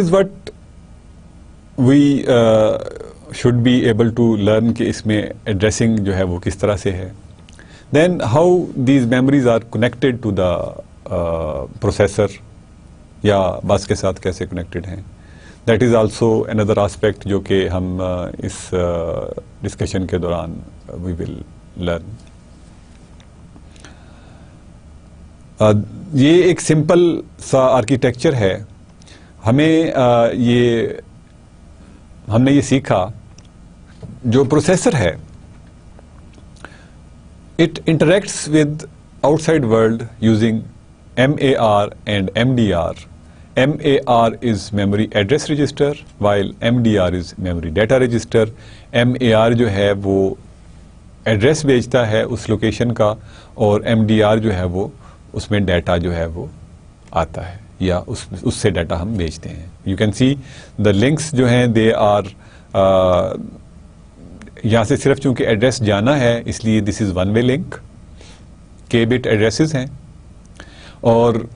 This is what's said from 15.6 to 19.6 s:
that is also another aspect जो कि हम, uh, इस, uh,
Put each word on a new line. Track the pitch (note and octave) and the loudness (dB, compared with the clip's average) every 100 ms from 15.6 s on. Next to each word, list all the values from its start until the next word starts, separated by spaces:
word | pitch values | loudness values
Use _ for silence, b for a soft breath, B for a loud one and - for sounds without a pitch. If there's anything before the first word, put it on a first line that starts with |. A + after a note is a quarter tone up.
| - | 0
that | A2 | 2
is | B2 A2+ | 4 4
also | G#2+ - A#2 A2 - | 2 0 0 0 0
another | A2 G#2 G2+ | -2 0 0
aspect | G2+ - G#2+ F#2 G2+ | 0 0 -2 -2 -4
जो | G2 | -4
कि | F#2+ F#2+ F2+ | 0 0 0
हम, | F#2 F#2 F2+ | -2 -4 -4
uh, | F#2 F2+ F#2 - G2+ | -4 -6 -8 -8 -10
इस, | - - | -10 -6
uh, | F#2 F2 E2+ E2 D#2+ G1+ - - - | -4 -2 -2 -4 -6 -8 -12 -16 -12